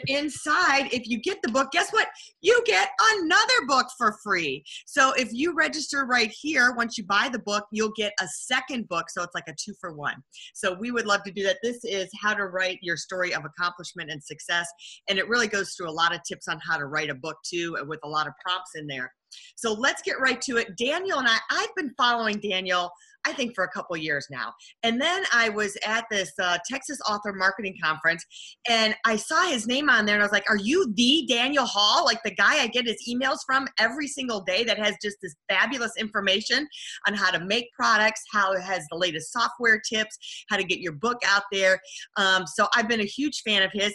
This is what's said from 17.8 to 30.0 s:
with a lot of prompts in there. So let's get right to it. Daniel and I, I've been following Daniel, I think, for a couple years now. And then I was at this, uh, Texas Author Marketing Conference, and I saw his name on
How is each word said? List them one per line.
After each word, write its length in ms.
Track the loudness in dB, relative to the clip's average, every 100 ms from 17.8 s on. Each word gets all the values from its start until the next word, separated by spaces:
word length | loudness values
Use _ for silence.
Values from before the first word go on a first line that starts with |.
| -8
with 140 | -8
a 40 | -4
lot 200 | -2 -2
of 40 | -4
prompts 320 | -6 -6 -6 -12
in 100 | -8
there. 260 | -8 -8 -12 _ -20 -20 -6
So 160 | -4
let's 300 | 0 0 0
get 180 | -4 -2
right 200 | 0 0
to 140 | -2 -2
it. 200 | -2 -2
Daniel 420 | -2 0 0 0
and 100 | 2
I, 100 | 2 2
I've 240 | -2 -2 -2
been 180 | -6 0
following 440 | 2 2 0 -2
Daniel, 500 | -2 -2 0 0 0 -6 _ _
I 80 | -4
think, 220 | -2 -4
for 80 | -2
a 60 | -4
couple 280 | -4 -6 -4
years 300 | -2 -4 -4
now. 240 | -8 -10 -10 -20 -4
And 180 | 0 2
then 220 | 2 0 2
I 180 | 2 2
was 260 | 0 -2 -2 -2
at 200 | -2 0
this, 220 | -2 -2 -2
uh, 160 | 0 0 -2
Texas 300 | -8 -8 -6 -4
Author 240 | -4 -4
Marketing 420 | 0 0 0 -4 -2
Conference, 440 | -2 0 0 0 -4 -18 -20 -8 0
and 280 | 2 2 2 0
I 80 |
saw 320 | 0 0 2 2
his 220 | 0 0
name 200 | 0 4
on 160 | 4